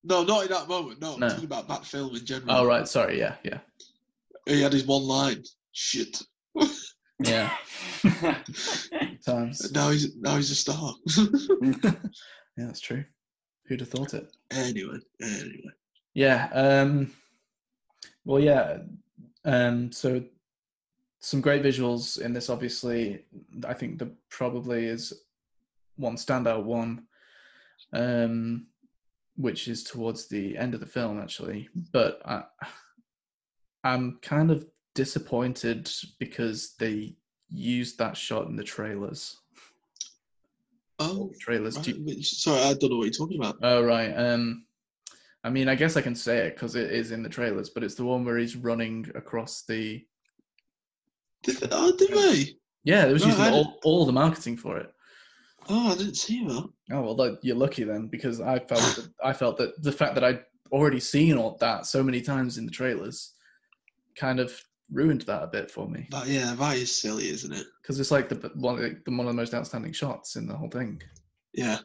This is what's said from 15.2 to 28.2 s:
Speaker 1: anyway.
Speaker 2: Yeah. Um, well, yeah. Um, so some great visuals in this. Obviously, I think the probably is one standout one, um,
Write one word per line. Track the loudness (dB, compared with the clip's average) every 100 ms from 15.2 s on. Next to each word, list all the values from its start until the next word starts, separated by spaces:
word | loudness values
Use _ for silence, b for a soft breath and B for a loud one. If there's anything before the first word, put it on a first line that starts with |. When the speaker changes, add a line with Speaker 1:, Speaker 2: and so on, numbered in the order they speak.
Speaker 1:
anyway. | -8 -8 -8 -14 -20 -20 _ _ _ 2
Speaker 2:
Yeah. | 4 4 2
Um, | 2 6 6 6 2 0 B B B _ _ _ _ _ _ -20 _ 0
well, | 4
yeah. | 6 6 4 -2 -10 -18 _ _ -20 _ 2
Um, | 4 4 2 -2
so | -2 0 0 -4 _ _ _ _ _ _ _ _ _
some | -4 0
great | 4 4
visuals | 4 2 0 0 -4 -6
in | -4
this. | -4 -4
Obviously, | -4 -4 -6 -4 -2 -2 -6 _ -20 -18 -12
I | -8 -8
think | -8 -8
the | -10 -12 _
probably | -6 -4 -4 -4 -2 -2
is | -4 -8 -14 _ _ _ _ _ _ _ -6
one | -6 -6
standout | -2 0 2 0
one, | -2 -2 -2 -6 -12 b b b b b b b b
um, | -2 0 2